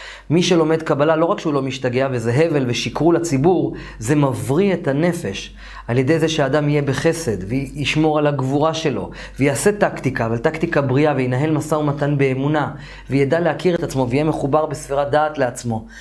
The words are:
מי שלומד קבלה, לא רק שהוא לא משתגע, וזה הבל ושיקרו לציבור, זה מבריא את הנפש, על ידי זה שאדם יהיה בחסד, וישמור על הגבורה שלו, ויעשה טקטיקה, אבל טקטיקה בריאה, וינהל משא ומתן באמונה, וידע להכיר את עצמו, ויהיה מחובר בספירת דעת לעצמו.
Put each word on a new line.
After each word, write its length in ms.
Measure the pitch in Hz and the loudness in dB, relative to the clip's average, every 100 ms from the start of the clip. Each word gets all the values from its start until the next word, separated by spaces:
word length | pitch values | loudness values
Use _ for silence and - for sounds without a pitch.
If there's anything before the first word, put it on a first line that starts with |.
| - - - | -16 -16 0
מי 120 | 160 | 2
שלומד 400 | 180 175 156 160 | 4 4 4 0
קבלה, 340 | 160 143 151 160 | 0 0 2 2
לא 80 | |
רק 160 | 170 202 | 2 0
שהוא 140 | 165 | 0
לא 80 | 147 | -2
משתגע, 460 | 135 123 131 127 123 | -2 -4 -2 0 0
וזה 220 | 123 113 | -2 0
הבל 300 | 123 165 147 123 | 2 4 2 0
ושיקרו 440 | 117 - - 156 | -2 -4 0 2
לציבור, 600 | 170 170 135 165 165 - - - - | 4 2 2 4 2 0 -6 -14 -10
זה 160 | 113 | 0
מבריא 600 | 151 139 110 107 147 202 | 2 2 0 -2 2 2
את 140 | 175 147 | 2 0
הנפש, 680 | 135 175 175 98 98 - - - - - | 0 0 0 -6 -8 -12 -16 -18 -16 -2
על 120 | 123 | 0
ידי 200 | 131 160 | 2 2
זה 100 | 160 | 2
שאדם 400 | 156 135 151 147 | 2 2 2 2
יהיה 140 | 147 | 0
בחסד, 540 | 135 127 165 160 123 98 98 | 0 0 0 0 -2 -4 -2
וישמור 680 | 131 135 143 139 151 156 151 | -4 -4 -6 -2 2 2 2
על 80 | 147 | 0
הגבורה 480 | 139 131 143 160 | 0 0 2 0
שלו, 360 | 160 156 107 87 - - - | 0 -2 -4 -6 -12 -14 0
ויעשה 340 | 139 135 208 | 0 2 0
טקטיקה, 540 | 208 180 - 131 127 113 | 2 0 0 -4 -2 -2
אבל 120 | 117 | 0
טקטיקה 420 | 160 151 - 156 | -2 -2 -2 0
בריאה, 340 | 131 131 151 131 | 2 2 2 2
וינהל 340 | 127 127 156 | 0 0 0
משא 240 | 151 - | 0 0
ומתן 440 | 156 151 147 143 143 | -2 0 0 0 2
באמונה, 520 | 135 131 143 151 127 - - - - | 0 0 0 0 -2 -6 -16 -18 -4
וידע 300 | 135 139 160 | 0 2 2
להכיר 340 | 170 147 185 | 0 0 0
את 80 | 170 | 0
עצמו, 260 | 147 135 123 | -2 -2 0
ויהיה 140 | 135 | 2
מחובר 420 | 156 - 135 151 156 | 0 0 0 0 0
בספירת 440 | 135 - 139 139 | -6 -4 -2 0
דעת 280 | 147 156 143 | 2 0 0
לעצמו. 480 | 127 120 120 110 - - | -4 -2 -6 -6 -8 -18